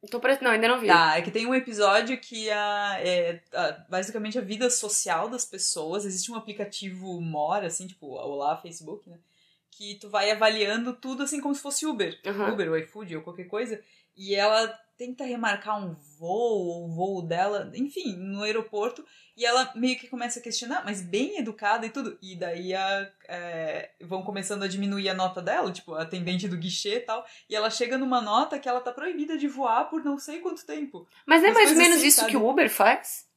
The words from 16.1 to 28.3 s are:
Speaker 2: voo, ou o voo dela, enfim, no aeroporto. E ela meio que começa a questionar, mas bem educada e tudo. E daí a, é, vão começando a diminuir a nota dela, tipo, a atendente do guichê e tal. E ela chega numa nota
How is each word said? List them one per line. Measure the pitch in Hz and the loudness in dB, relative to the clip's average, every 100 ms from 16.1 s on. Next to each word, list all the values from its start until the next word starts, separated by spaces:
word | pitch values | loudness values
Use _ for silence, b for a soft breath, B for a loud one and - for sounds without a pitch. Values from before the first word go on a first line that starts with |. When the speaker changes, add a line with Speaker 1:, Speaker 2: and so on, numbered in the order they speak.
| _ | _
Speaker 2:
voo, | 165 196 240 214 175 | -4 0 2 0 -2
ou | 170 170 | -4 -8
o | |
voo | 165 190 196 | -4 -4 -4
dela, | 165 165 196 - - | -4 0 0 0 -6
enfim, | - 277 370 349 180 | -6 -6 -4 -8 -8
no | 190 196 | -8 -6
aeroporto. | 214 220 220 208 220 240 302 b b _ | -2 -2 -4 -4 -4 -4 -18 b b _
E | 233 | 2
ela | 247 254 220 | 2 2 0
meio | 254 247 | -2 -2
que | 247 | -6
começa | 247 240 240 | -8 -6 -8
a | |
questionar, | 233 220 - 330 | -6 -8 -4 -6
mas | 202 202 | -4 -8
bem | 180 190 285 403 | -4 -2 -2 -2
educada | 226 214 208 220 220 | -6 -4 -2 0 -2
e | |
tudo. | 247 233 - | -6 -8 -10
E | 190 180 | -16 -8
daí | 175 170 185 | -6 -6 -4
a, | 185 190 196 196 _ _ | -2 0 -2 -4 _ _
é, | 175 175 165 160 147 - _ | -12 -10 -6 -6 -6 -8 _
vão | 175 190 | -10 -8
começando | 190 196 190 202 | -6 -6 -6 -4
a | 196 | -4
diminuir | 190 202 196 196 | -2 -2 -2 -2
a | |
nota | 185 185 185 | 0 -2 -2
dela, | 180 302 202 | -2 -2 -2
tipo, | 180 - | -6 -10
a | 156 | -8
atendente | 160 185 175 180 196 | -6 -4 -4 -2 -2
do | 175 | -4
guichê | 175 175 208 226 | -4 -6 -4 -4
e | |
tal. | 240 226 233 b b | -4 -6 -6 b b
E | 214 | -2
ela | 214 | -2
chega | 220 233 262 | 0 -2 0
numa | 262 254 | 0 0
nota | 214 | 2